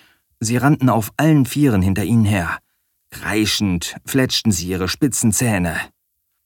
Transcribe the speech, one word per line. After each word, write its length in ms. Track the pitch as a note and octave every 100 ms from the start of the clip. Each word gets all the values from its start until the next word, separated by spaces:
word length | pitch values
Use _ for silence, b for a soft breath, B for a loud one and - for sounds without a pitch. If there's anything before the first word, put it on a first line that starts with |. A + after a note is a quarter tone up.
| b b b _
Sie 180 | A2 A#2+
rannten 320 | C3+ D3 C3
auf 220 | A2 G#2+ -
allen 300 | D3+ D3+ B2+
Vieren 360 | C#3+ D3 G#2
hinter 220 | F#2 F#2+
ihnen 200 | F#2 A#2
her. 340 | G#2 G#2 E2 - _ _ _ _ _
Kreischend 840 | - - G#2+ G#2 - G#2 F2 - - -
fletschten 460 | C3+ B2+ - -
sie 160 | F2 F2
ihre 200 | F#2 F#2
spitzen 440 | - C#3+ - A2+
Zähne. 440 | G2+ B2 G#2 E2+ D#2 - _ _ _ _ _